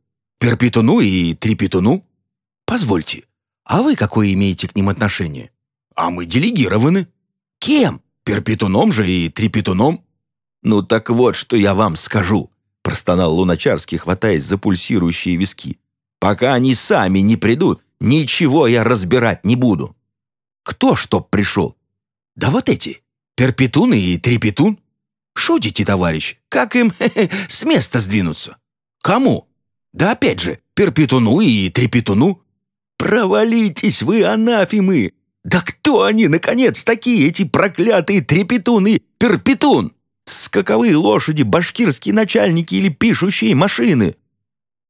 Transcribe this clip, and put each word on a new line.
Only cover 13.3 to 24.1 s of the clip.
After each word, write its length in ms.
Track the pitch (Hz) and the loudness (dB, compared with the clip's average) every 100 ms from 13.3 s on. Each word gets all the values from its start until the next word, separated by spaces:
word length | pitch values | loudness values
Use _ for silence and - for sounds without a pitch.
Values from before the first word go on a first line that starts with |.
Луначарский, 640 | 80 92 82 143 85 - 82 | 0 0 0 0 -2 -4 -6
хватаясь 460 | - 92 113 82 | -4 -2 0 -2
за 120 | 69 98 | -2 -4
пульсирующие 800 | 104 90 - 110 85 85 92 87 | -2 -2 -2 -2 -2 -2 -4 -2
виски. 420 | 98 - - - _ _ _ _ | -4 -6 -12 -16 _ _ _ _
«Пока 360 | 92 104 135 | -4 0 0
они 200 | 127 131 | 2 2
сами 440 | 120 - 196 95 95 | 0 0 0 2 2
не 180 | 98 113 | 2 2
придут, 460 | 107 123 180 - _ - | 0 2 0 -2 _ -4
ничего 680 | - 151 139 - 156 147 127 | 0 0 0 0 2 2 2
я 160 | 120 | 2
разбирать 640 | 110 120 92 127 113 87 | 2 0 0 0 2 0
не 120 | 95 127 | 0 0
буду». 380 | 127 87 64 - _ _ _ _ _ _ | 2 0 -4 -14 _ _ _ _ _ _
«Кто 320 | - - 262 131 | -14 -2 0 0
чтоб 320 | - 92 - | -2 -4 -2
пришел?» 480 | 98 101 - 69 - _ _ _ _ _ | -2 -2 -2 -4 -6 _ _ _ _ _
«Да 140 | - 120 | -6 -2
вот 220 | 185 - | 0 0
эти, 320 | 151 - - _ _ _ - | -2 -4 -12 _ _ _ -2
Перпетун 560 | 127 - 131 147 247 | 0 2 0 2 2
и 240 | 123 90 | 2 2